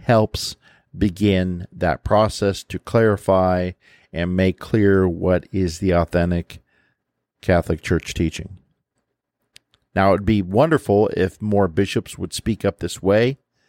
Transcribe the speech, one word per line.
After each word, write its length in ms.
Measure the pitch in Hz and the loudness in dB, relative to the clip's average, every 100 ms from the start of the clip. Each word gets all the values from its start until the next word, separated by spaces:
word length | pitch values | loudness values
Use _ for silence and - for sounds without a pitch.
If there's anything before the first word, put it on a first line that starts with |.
helps 520 | - 113 110 - - - _ _ _ 85 | 0 2 0 -4 -10 -14 _ _ _ -4
begin 720 | 104 87 104 92 92 87 90 | -4 0 0 2 0 -6 -12
that 320 | 87 87 67 | -4 -4 -2
process 580 | - 107 107 - 101 95 | 0 2 2 0 -2 -2
to 160 | - 92 | -8 -12
clarify 920 | - 117 110 98 - 95 92 90 90 - _ _ _ | -2 2 2 2 2 2 2 0 -2 -8 _ _ _
and 240 | 82 87 90 | -6 -2 2
make 240 | 95 - | 0 0
clear 480 | - 113 101 98 92 | -2 2 4 4 2
what 400 | 82 90 87 - | 0 0 -2 -2
is 280 | 98 90 82 | -4 -4 -2
the 140 | 95 | 0
authentic 720 | 85 82 87 87 87 - - _ _ _ _ _ _ _ _ | 0 0 0 0 -2 -6 -16 _ _ _ _ _ _ _ _
Catholic 400 | - 87 - 80 | 0 0 0 -4
Church 320 | - 85 - | -2 -4 -4
teaching. 460 | - 82 - 80 - _ _ _ _ _ _ _ _ _ _ _ _ _ | -4 -4 -4 -12 -18 _ _ _ _ _ _ _ _ _ _ _ _ _
Now, 160 | 98 98 | 0 2
it 20 | |
would 140 | 92 98 | 2 2
be 160 | 107 | 0
wonderful 680 | 90 104 160 147 - 101 107 - | 0 0 2 0 2 2 2 0
if 240 | 92 - | -4 -4
more 280 | 107 101 95 | -2 0 0
bishops 500 | 80 98 117 - - | 0 -2 -4 -8 -10
would 160 | 92 | -10
speak 320 | - - 104 101 | -8 -6 -4 -4
up 140 | - | -4
this 220 | - - | -8 -4
way 360 | 92 104 123 139 _ _ | 0 2 2 -2 _ _